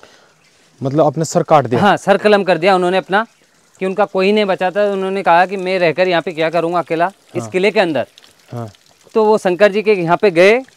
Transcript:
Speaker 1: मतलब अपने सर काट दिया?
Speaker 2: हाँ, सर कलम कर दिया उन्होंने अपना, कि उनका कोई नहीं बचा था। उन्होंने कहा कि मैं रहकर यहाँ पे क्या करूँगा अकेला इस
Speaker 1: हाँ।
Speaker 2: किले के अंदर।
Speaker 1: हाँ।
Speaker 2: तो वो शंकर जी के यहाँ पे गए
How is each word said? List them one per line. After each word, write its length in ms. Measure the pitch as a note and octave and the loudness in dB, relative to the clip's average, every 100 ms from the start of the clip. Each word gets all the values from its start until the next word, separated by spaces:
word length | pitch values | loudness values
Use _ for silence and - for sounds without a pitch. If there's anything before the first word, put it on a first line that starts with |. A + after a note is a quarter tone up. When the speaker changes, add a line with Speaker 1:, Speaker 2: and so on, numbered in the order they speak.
| - _ _ _ _ _ _ _ | -12 _ _ _ _ _ _ _
Speaker 1:
मतलब 240 | C3+ C#3+ D3+ | -4 0 0
अपने 180 | D3 | 0
सर 180 | D#3+ F3 | -4 -4
काट 240 | D#3+ D#3 B2 | 2 2 2
दिया? 140 | A#2+ | 0
Speaker 2:
हाँ, 160 | G3+ E3+ | 2 0
सर 200 | - G3+ | 2 2
कलम 280 | G#3 G#3 | 4 2
कर 140 | F#3 E3+ | 2 0
दिया 160 | F3+ | 2
उन्होंने 220 | F#3 F3+ F#3 | 2 0 -2
अपना, 300 | - F#3+ A#3 _ _ _ _ _ | -2 -4 -4 _ _ _ _ _
कि 80 | F#3+ | -6
उनका 180 | F#3+ | -2
कोई 280 | G3+ G3 F#3+ | -2 0 0
नहीं 120 | G#3+ | 0
बचा 260 | G3+ F3+ F#3 | 0 -2 -2
था। 220 | F3+ G#3 | -2 -2
उन्होंने 300 | G3 F#3+ G3 | -2 -4 -4
कहा 240 | F#3 E3+ F#3 | 2 2 2
कि 100 | G3 | -2
मैं 220 | F3+ F#3+ | -4 0
रहकर 300 | F3 D3+ F#3 | 0 0 0
यहाँ 140 | E3+ | -2
पे 100 | E3 | -4
क्या 180 | D#3 D#3+ | -4 -4
करूँगा 280 | E3+ E3 F3 | -2 -2 -4
अकेला 320 | D3+ D#3+ F3 - _ - | -4 -2 -4 -4 _ -12
इस 60 | |
Speaker 1:
हाँ। 80 | A2+ | -6
Speaker 2:
किले 200 | F3+ G3 | -2 0
के 100 | G3+ | 0
अंदर। 260 | F#3 C#3 G#2+ _ _ _ _ | 0 -2 -6 _ _ _ _
Speaker 1:
हाँ। 180 | A#2+ A2+ - _ _ _ | -12 -12 -16 _ _ _
Speaker 2:
तो 100 | A3+ | 0
वो 140 | G#3+ G#3+ | 2 2
शंकर 340 | F#3+ F3 G#3 | 0 2 2
जी 100 | G3 | 2
के 100 | G3+ | 0
यहाँ 240 | G3+ E3 F3 | 0 0 0
पे 140 | G#3+ | 2
गए 320 | E3 F#3 A#3 C4 | 4 4 4 -2